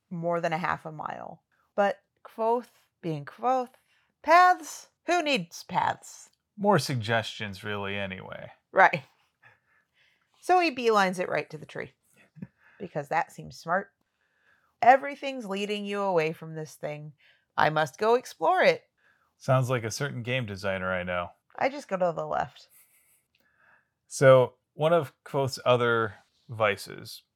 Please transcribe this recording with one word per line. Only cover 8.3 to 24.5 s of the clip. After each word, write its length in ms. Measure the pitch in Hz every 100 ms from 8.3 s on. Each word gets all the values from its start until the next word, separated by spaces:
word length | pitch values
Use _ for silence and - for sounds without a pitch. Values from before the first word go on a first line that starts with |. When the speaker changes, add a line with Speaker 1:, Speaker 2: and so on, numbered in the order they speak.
| - - - _
Speaker 1:
Right. 300 | 190 180 - - _ _ _ _ _ _ _ _ _ _ _ _ _
So 200 | - 359
he 100 | 330
beelines 500 | 254 233 208 190 190
it 100 | -
right 200 | 151 -
to 80 | 151
the 80 | 151
tree. 280 | 135 117 _ _ _ _ 156 - _ _ -
Because 280 | 185 156 143
that 220 | 160 151
seems 260 | - 156 131
smart. 340 | 165 185 - _ _ _ _ _ _ _ _ -
"Everything's 640 | 233 269 285 285 277 262 202
leading 400 | 196 202 208 202
you 160 | 202
away 320 | 196 170 156
from 200 | 165 160
this 220 | 160 156 -
thing. 380 | 151 147 151 - _ _ _ -
I 120 | 151
must 280 | 156 156 -
go 180 | 214 247
explore 460 | - - 302 370
it." 220 | 208 160 _ _ _ _ _ _
Speaker 2:
Sounds 320 | - 131 123
like 140 | 123
a 80 | 107
certain 300 | - 139 127
game 240 | 117 127 107
designer 460 | 95 98 95 92
I 120 | 92
know. 280 | 90 90 85 - _ -
Speaker 1:
I 120 | 277
just 180 | 285 -
go 100 | 185
to 140 | 180
the 160 | 160 151
left. 400 | - - - - _ _ _ _ _ _ _ _ _ _ _ _ _ -
Speaker 2:
So 480 | - 135 131 120